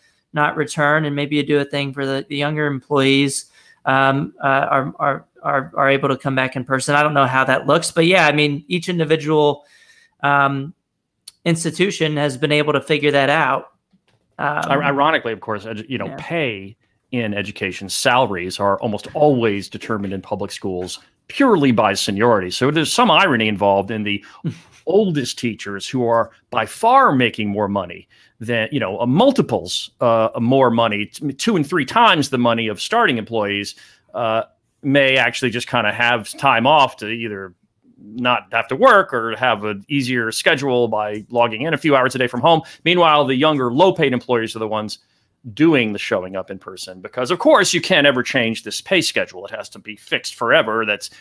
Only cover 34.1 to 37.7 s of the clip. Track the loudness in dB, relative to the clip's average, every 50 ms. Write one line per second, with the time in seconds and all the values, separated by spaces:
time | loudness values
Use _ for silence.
34.1 | -6 -4 -2 0 0 -2 -2 -4 _ _ _ _ _ _ -2 2 2 4 4 4
35.1 | 4 2 2 0 0 -2 -2 -2 -2 -4 -4 -2 0 0 0 0 0 0 2 2
36.1 | 2 0 -2 -6 -8 -2 0 2 2 4 4 4 4 4 4 2 0 -6 -10 -10
37.1 | -8 -8 -10 -10 -10 -10 -12 -14 -18 _ _ _